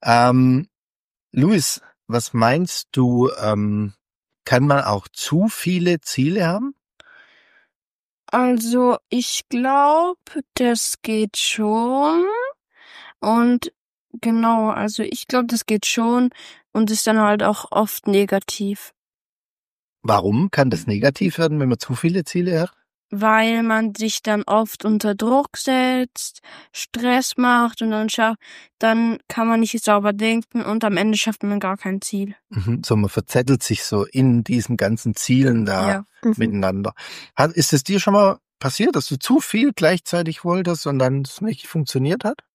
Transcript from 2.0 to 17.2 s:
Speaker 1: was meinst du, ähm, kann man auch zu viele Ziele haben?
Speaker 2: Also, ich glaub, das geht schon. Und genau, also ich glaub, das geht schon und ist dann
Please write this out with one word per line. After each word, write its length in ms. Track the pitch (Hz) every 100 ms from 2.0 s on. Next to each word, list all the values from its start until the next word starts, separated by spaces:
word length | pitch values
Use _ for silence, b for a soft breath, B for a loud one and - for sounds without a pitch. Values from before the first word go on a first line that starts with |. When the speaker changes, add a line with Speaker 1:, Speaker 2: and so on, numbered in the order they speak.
| _
Speaker 1:
was 260 | 117 -
meinst 540 | 120 113 139 180 - -
du, 380 | - 127 123 127 -
ähm, 540 | 107 107 104 104 104 - _ _ _ _
kann 220 | - 127 143
man 160 | 139
auch 240 | - 104 -
zu 400 | - - 151 214
viele 520 | - - 180 175 170
Ziele 460 | - - 135 196 170
haben? 280 | 190 269 277 _ _ b b b b b b b _ _ _ _ _ -
Speaker 2:
Also, 720 | 233 254 247 226 247 247 247 _
ich 380 | 247 240 - -
glaub, 680 | 247 254 277 285 311 349 370 - 320 -
das 420 | - 254 233 - -
geht 340 | - 220 214 -
schon. 920 | - - 214 220 233 262 294 330 359 453 508 587 _ B B B B B
Und 520 | 208 226 240 247 - _ _ _ _ 233
genau, 500 | 233 226 226 226 220
also 320 | - 208 214
ich 260 | 214 - -
glaub, 200 | 254 240
das 180 | 233 -
geht 200 | 214 -
schon 440 | - 233 240 247 B B B B
und 180 | - 220
ist 160 | 214 -
dann 140 | 220